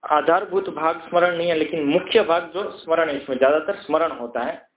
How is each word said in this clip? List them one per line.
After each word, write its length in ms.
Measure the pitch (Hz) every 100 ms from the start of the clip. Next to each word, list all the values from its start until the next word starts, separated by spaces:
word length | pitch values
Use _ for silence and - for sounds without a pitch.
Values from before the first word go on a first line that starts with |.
| -
आधारभूत 580 | 151 143 175 196 180 190
भाग 400 | 147 160 165 -
स्मरण 280 | 175 175 170
नहीं 120 | 170
है, 60 | 165
लेकिन 280 | 147 170
मुख्य 400 | 143 165 185 226
भाग 280 | 185 165 113
जो 260 | 175 208 -
स्मरण 320 | - 165 160
है, 140 | 139
इसमें 140 | 139 127
ज्यादातर 380 | 135 151 156 147
स्मरण 360 | - 151 160
होता 320 | 131 120 120
है 260 | 127 165 _